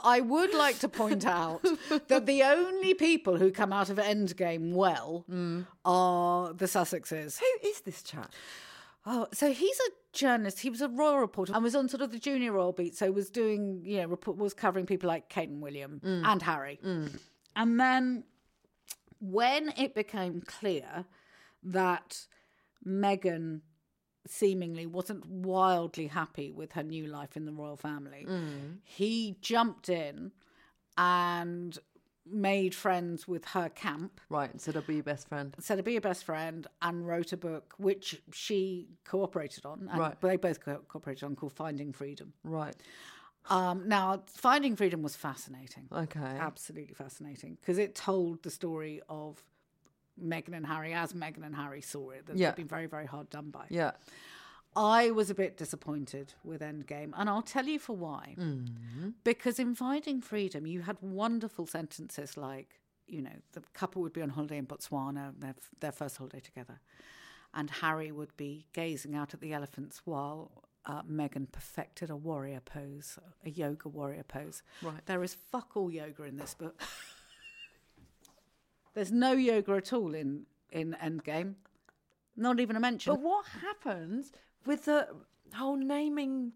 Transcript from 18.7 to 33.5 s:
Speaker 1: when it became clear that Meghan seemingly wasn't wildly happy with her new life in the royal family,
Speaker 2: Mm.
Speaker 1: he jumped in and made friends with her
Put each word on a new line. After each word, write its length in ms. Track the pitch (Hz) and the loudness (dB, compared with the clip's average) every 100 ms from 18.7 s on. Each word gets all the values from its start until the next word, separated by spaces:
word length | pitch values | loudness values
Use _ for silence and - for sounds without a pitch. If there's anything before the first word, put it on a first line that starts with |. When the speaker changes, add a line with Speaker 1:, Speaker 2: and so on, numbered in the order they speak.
| _ - - - - | _ -18 -18 -20 -10
Speaker 1:
when 520 | 196 196 240 294 302 - | 0 4 6 4 2 0
it 180 | 262 | 0
became 460 | 208 208 214 180 170 | 0 -2 -2 -2 -2
clear 640 | - - 214 156 123 160 180 _ _ - - _ | -8 -4 0 0 -2 -10 -10 _ _ -20 -20 _
that 640 | 185 185 185 175 - - - _ _ _ _ _ | -2 2 4 2 -2 -14 -16 _ _ _ _ _
Meghan 760 | 185 190 202 196 185 165 160 156 - _ _ _ _ _ - | -4 2 4 4 2 0 -2 -6 -10 _ _ _ _ _ -14
seemingly 580 | - 202 185 170 165 | 2 4 4 -2 -4
wasn't 400 | 165 180 180 202 - | -4 -4 -4 -6 -8
wildly 840 | 185 185 185 190 175 170 165 151 | -4 0 6 6 6 2 -4 -4
happy 440 | 165 160 - 143 | -2 -4 -4 -8
with 200 | 151 156 | -8 -8
her 100 | 165 | -6
new 240 | 156 160 151 | -6 -6 -8
life 280 | 147 143 | -10 -10
in 120 | 156 151 | -10 -10
the 60 | |
royal 260 | 151 147 147 | -8 -10 -8
family, 480 | 151 147 139 139 156 | -8 -8 -10 -12 -6
Speaker 2:
Mm. 520 | 185 156 143 143 185 | -4 -4 -8 -10 -14
Speaker 1:
he 540 | - - 208 226 214 185 | -12 -2 0 0 -2 -4
jumped 480 | - 233 233 - - | 2 4 4 0 -2
in 440 | 170 147 147 185 - _ _ _ _ _ - | -2 -2 -8 -12 -14 _ _ _ _ _ 2
and 800 | 180 180 175 175 170 175 175 - - _ _ _ - | 4 6 4 0 -4 -6 -8 -12 -18 _ _ _ -8
made 440 | 208 196 196 185 | 0 2 4 2
friends 520 | 190 202 180 175 165 - | 2 2 2 0 -4 -4
with 160 | 170 | -6
her 220 | - | -2